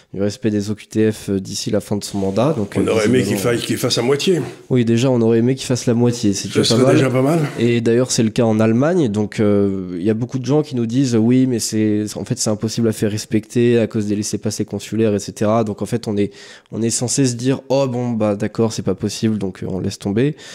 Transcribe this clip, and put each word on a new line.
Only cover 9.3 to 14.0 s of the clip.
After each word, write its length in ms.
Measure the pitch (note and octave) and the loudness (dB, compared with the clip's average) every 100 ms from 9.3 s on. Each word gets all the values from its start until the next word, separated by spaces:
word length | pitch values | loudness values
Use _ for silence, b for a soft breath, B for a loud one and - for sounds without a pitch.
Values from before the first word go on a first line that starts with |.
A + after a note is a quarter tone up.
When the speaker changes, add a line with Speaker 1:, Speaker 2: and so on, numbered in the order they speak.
| - | 0
Speaker 1:
euh, 580 | G#2 G2+ G2+ F#2+ F2+ F2+ | 4 4 2 0 -4 -2
il 60 | |
y 80 | G2+ | 0
a 40 | |
beaucoup 260 | A2 B2 C3 | 0 -2 -4
de 40 | |
gens 180 | B2 D3+ | 0 0
qui 120 | D3 | 0
nous 120 | B2 A2+ | -2 0
disent, 280 | B2+ C3+ | 0 2
oui, 320 | A2+ A2+ B2+ C3 | 4 4 4 2
mais 140 | A2+ | 0
c'est, 460 | - A2 G#2+ G#2 G#2 - | -2 0 2 0 -2 -6
en 80 | |
fait, 140 | G2 B2 | -6 -4
c'est 120 | - | -2
impossible 380 | G#2 A2+ A#2+ A2+ | -2 -2 0 0
à 40 | |
faire 200 | - G#2+ | 0 -2
respecter 680 | G#2+ - A2 - A#2+ A#2+ A#2 | -2 -2 -4 -2 0 2 2
à 80 | A2 | 2
cause 200 | A2+ | -2